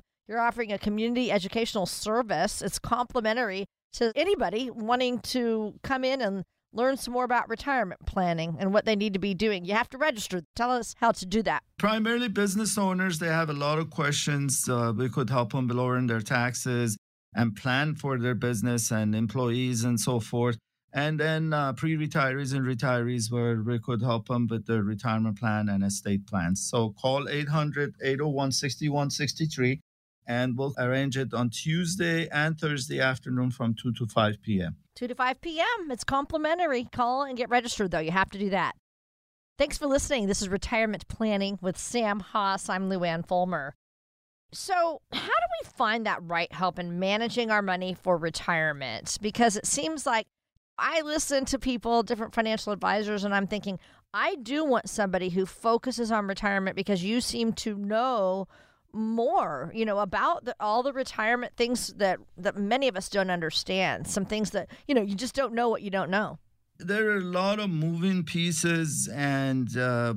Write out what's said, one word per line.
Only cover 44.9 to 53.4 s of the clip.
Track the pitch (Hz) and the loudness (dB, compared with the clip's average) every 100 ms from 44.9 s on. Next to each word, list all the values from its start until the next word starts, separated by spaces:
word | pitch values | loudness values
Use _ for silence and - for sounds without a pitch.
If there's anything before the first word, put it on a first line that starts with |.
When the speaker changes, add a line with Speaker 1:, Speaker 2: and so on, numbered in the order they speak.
| 302 - | -2 -8
Speaker 1:
how | 262 392 | -8 0
do | 587 698 659 | 0 0 -4
we | - - | -6 -2
find | 226 233 214 | 0 0 0
that | 160 | -2
right | 170 170 175 | -2 -2 -2
help | 151 180 170 | -2 -2 -2
in | 175 175 | -4 -2
managing | 190 214 233 233 226 | 0 0 0 0 2
our | 214 | 2
money | 196 180 185 | 2 0 -2
for | 180 190 175 | -2 0 2
retirement? | 165 - - 165 156 143 131 107 - - | 0 -4 0 0 0 -2 -6 -8 -8 -6
Because | 214 214 233 202 | -2 4 4 4
it | - | -2
seems | - 311 311 269 | -2 -2 -4 0
like | 226 - _ _ _ _ - | 0 -2 _ _ _ _ -4
I | 233 320 | -2 0
listen | 302 302 - 277 269 | 0 -2 0 0 0
to | 262 | 0
people, | 262 247 233 233 | 0 0 2 2
different | 208 226 233 | 2 -2 -2
financial | - 220 220 - | 0 0 0 -2
advisors, | 196 185 202 208 208 | -2 0 2 0 -2
and | 202 | 0
I'm | 196 | 0